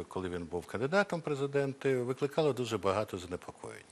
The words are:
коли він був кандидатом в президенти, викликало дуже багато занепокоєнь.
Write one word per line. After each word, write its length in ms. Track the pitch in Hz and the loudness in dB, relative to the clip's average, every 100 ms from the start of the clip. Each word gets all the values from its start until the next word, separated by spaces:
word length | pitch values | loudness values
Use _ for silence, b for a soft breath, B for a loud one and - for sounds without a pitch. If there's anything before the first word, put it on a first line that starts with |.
| 85 | -4
коли 200 | 95 90 | -4 -2
він 160 | 87 | -4
був 220 | 82 87 - | -4 -4 -4
кандидатом 540 | 98 135 190 202 175 | -2 2 4 2 0
в 20 | |
президенти, 760 | 151 139 139 143 139 135 139 127 | -2 -2 0 2 0 0 2 2
викликало 560 | 123 131 143 - 151 | 0 0 0 2 2
дуже 260 | 120 120 110 | 2 0 2
багато 400 | 95 95 107 95 | 4 2 0 -4
занепокоєнь. 640 | 90 90 - - 110 110 - | -6 -8 -8 -12 -12 -14 -16